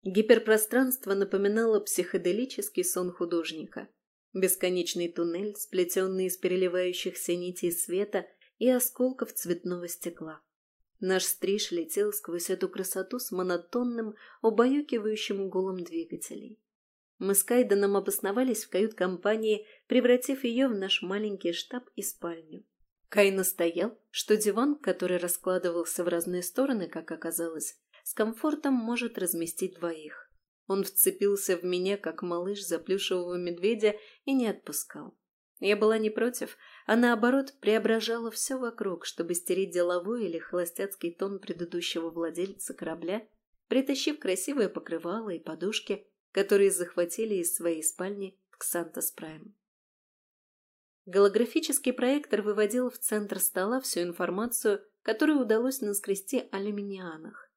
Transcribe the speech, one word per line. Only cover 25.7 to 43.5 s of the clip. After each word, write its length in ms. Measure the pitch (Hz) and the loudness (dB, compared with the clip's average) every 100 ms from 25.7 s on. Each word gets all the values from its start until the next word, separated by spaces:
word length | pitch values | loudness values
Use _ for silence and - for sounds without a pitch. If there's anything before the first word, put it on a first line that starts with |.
| 170 170 - | -2 -4 -2
в 40 | 175 | 0
разные 360 | 170 170 180 | 0 -2 -4
стороны, 420 | 180 - 277 233 170 | -4 0 0 0 -2
как 240 | 165 160 | -8 -8
оказалось, 680 | 160 165 165 165 160 - - _ - - | -8 -4 -4 -4 -6 -10 -12 _ -16 -12
с 60 | |
комфортом 580 | - 220 226 311 302 285 | -2 -2 0 -2 0 2
может 460 | 262 226 240 240 - | 0 0 -2 -2 -2
разместить 560 | 180 170 165 - 185 | -2 0 -4 -4 -6
двоих. 580 | - 170 160 151 - - _ _ _ - | -4 -6 -6 -12 -18 -20 _ _ _ -2
Он 160 | 196 | -2
вцепился 760 | 190 - 190 185 202 202 - 175 | 0 2 2 4 0 2 0 0
в 40 | |
меня, 360 | 180 180 185 202 | 0 0 0 -2
как 240 | 170 156 | -4 -6
малыш 420 | 180 170 180 202 | -4 -4 -4 -6
за 140 | 202 170 | -4 -6
плюшевого 560 | - 196 190 180 175 180 | -2 -2 0 -2 -2 -4
медведя, 600 | 175 170 196 226 214 214 - _ | -4 0 0 4 2 0 -12 _
и 80 | - | 0
не 140 | 269 233 | 2 2
отпускал. 680 | - - - - 147 151 _ _ _ _ _ | -2 -6 -8 -8 -12 -16 _ _ _ _ _
Я 160 | 190 208 | 0 4
была 220 | 214 220 | 4 4
не 100 | 214 | 0
против, 480 | 214 233 247 262 - - - - | 0 -2 -2 -10 -12 -20 -14 2
а 100 | 226 | 6
наоборот 560 | 240 233 240 269 269 - | 6 6 4 4 0 -2
преображала 720 | - 220 214 226 220 233 226 | 2 4 4 2 0 -4 -4
все 280 | 214 - 262 | -6 -4 -2
вокруг, 460 | 240 233 202 170 | -4 -4 -4 -4
чтобы 300 | - - 170 | -8 -6 -4
стереть 380 | 175 - 180 190 | -4 0 0 0
деловой 520 | 175 175 180 180 240 | 2 2 2 0 -2
или 140 | 196 165 | -2 -4
холостяцкий 720 | - 180 175 - 196 - 170 | -4 -2 -2 -4 -6 -4 -8
тон 280 | 170 196 196 | -4 -4 -4
предыдущего 720 | - 165 175 175 165 170 165 | -8 -8 -4 -4 -4 -4 -4
владельца 640 | 165 165 160 190 - - | -4 -4 -4 -6 -6 -12
корабля, 560 | 196 170 160 165 208 - _ _ | -8 -8 -6 -4 -6 -8 _ _